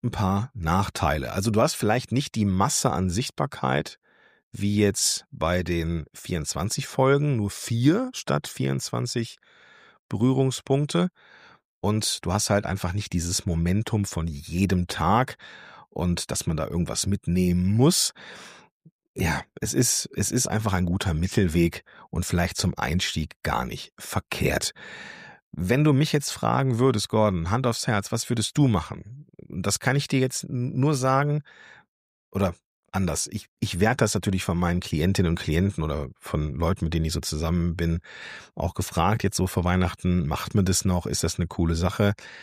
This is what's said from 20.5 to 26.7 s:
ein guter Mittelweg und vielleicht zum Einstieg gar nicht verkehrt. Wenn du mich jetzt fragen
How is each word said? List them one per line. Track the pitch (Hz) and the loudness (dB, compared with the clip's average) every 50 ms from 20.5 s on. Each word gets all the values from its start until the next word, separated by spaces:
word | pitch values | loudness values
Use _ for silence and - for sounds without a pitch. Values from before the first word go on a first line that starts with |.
| - 110 110 107 95 | 0 0 0 2 2
ein | 90 92 | 2 2
guter | 85 87 98 - 95 80 | 2 0 0 0 0 0
Mittelweg | 76 85 95 - 110 98 85 78 87 85 85 - - - - - - - - | 0 0 0 2 2 2 4 4 4 4 4 2 -2 -12 -18 -20 -20 -14 -6
und | - 85 87 - | -4 -4 -2 0
vielleicht | - 87 87 90 - - | 0 0 0 0 -2 -2
zum | - 87 - - | -2 -2 -2 -2
Einstieg | - 62 82 92 - - - - 78 - - _ | -2 -2 0 0 -2 -2 -2 -4 -6 -6 -8 _
gar | - - 58 58 64 | -6 -2 -2 -2 -2
nicht | 58 - - - - _ - | -4 -6 -10 -12 -14 _ -16
verkehrt. | - - - - - - - - - - 69 - - - - - - - - - - - - - - - - - _ _ | -12 -6 -4 -4 -4 -4 -2 0 0 0 0 0 -2 -4 -8 -10 -16 -18 -18 -18 -18 -18 -18 -18 -20 -20 -20 -20 _ _
Wenn | - - 90 90 120 139 151 | -8 -4 0 2 2 4 4
du | 156 139 | 4 4
mich | 131 156 - - | 4 4 2 0
jetzt | 147 139 - | 0 -2 -4
fragen | - - - 110 117 127 135 131 | -6 -2 0 0 2 2 2 2